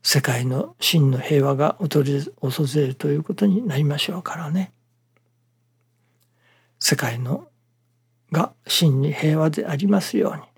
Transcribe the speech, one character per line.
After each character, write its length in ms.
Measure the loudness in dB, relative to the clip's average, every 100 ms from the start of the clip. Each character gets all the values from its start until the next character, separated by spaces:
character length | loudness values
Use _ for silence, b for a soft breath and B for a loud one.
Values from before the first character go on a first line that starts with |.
世 180 | 0 0
界 240 | 0 -2 -2
の 300 | -2 -4 -4
真 300 | 0 4 4
の 80 | 2
平 260 | 2 2
和 120 | 2 2
が 200 | 0 0
訪 240 | 0 2
れ、 180 | 2 -2 -4 -6
訪 120 | -6 -2 0 0
れ 100 | 0
る 80 |
と 140 | -2 -2
い 80 | -2
う 80 |
こ 100 | -4
と 140 | 0 2
に 180 | 2 0
な 120 | 0
り 60 |
ま 140 | 0 0
し 140 | -4
ょ 80 | -4
う 20 |
か 140 | -8 -8
ら 160 | -4
ね。 200 | -4 -4 _ _ _ _ _ _ _ _ _ _ _ _ _ _ _ _ _ _ _ _ _
世 160 | -2 0
界 240 | -2 -4
の、 260 | -4 -6 -8 _ _ _ _ _ _ _ _
が 220 | -2 -2 _ -4
真 360 | 2 4 4
に 120 | 0
平 240 | 0 0 2
和 120 | 2
で 180 | 0 -4
あ 80 | -2
り 120 | 2
ま 140 | 2
す 160 | 2 -2
よ 140 | -2
う 60 | -4
に、 60 | -16